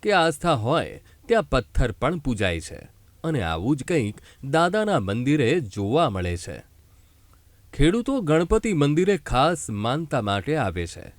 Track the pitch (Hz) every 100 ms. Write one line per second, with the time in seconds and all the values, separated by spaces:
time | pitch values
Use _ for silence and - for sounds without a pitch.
0 | 214 196 165 160 175 143 110 156 85 -
1 | - - - 226 165 131 - - 127 -
2 | 127 175 143 113 98 85 - - - _
3 | _ _ 160 151 85 82 98 143 - 170
4 | 107 107 - - 135 156 170 208 214 180
5 | 95 104 123 151 117 170 120 101 101 135
6 | 165 95 90 87 - 71 - _ - -
7 | _ _ _ - _ _ _ - 147 214
8 | 240 269 175 156 170 220 226 180 143 151
9 | 185 202 - 120 147 175 - 104 107 139
10 | 165 139 104 101 95 156 107 87 85 -
11 | -